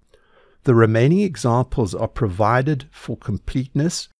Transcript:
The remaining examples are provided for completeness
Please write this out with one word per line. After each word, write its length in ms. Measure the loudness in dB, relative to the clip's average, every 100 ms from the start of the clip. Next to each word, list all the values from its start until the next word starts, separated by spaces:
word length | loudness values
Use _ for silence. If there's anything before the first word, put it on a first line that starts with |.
| _ _ _ _ _ _
The 100 | 2
remaining 460 | 4 4 4 4 2
examples 760 | 0 -2 -2 0 0 -2 -4
are 140 | -4 -8
provided 760 | -4 -4 0 0 2 0 -4 -6
for 260 | -16 -12 -10
completeness 920 | -8 -6 -4 -6 -4 -2 -2 -4 -10